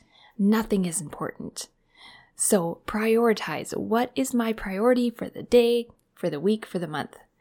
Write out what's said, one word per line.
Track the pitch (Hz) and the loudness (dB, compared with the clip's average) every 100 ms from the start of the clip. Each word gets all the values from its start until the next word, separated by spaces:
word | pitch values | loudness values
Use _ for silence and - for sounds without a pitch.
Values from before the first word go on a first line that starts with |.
| _ _ - - | _ _ -16 0
nothing | 202 220 214 202 180 | 2 2 2 0 0
is | 160 | -4
important. | 147 - - - - - - _ _ _ - - _ - | -6 -8 -10 -10 -12 -12 -16 _ _ _ -20 -20 _ -4
So | - 208 170 - - | 2 2 0 -6 -8
prioritize. | 208 220 226 233 202 - 147 - - | -2 2 4 4 2 -2 -8 -6 -6
What | 202 226 247 - | -2 0 0 -2
is | 262 | -2
my | 240 226 | 0 -2
priority | 220 202 190 233 254 240 | -4 -4 0 2 2 2
for | 233 - | -2 -10
the | - | -10
day, | - 240 233 240 233 - _ - | 4 6 6 2 -2 -14 _ -6
for | 175 | -6
the | 147 | -2
week, | 180 214 - | 0 0 -2
for | 180 | -8
the | 170 | -6
month? | 151 - - - _ | -8 -8 -12 -20 _